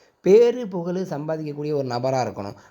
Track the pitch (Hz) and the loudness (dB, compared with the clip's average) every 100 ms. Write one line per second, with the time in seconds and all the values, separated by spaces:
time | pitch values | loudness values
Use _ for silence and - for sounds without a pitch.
0 | _ _ 175 214 240 254 214 185 175 180 | _ _ 6 6 6 2 -6 -6 -4 -4
1 | 190 147 156 160 151 143 147 143 131 120 | -4 -6 -4 -6 -6 -6 -4 -2 -2 -2
2 | 131 131 113 110 101 - - | 0 0 -2 -4 -10 -12 -16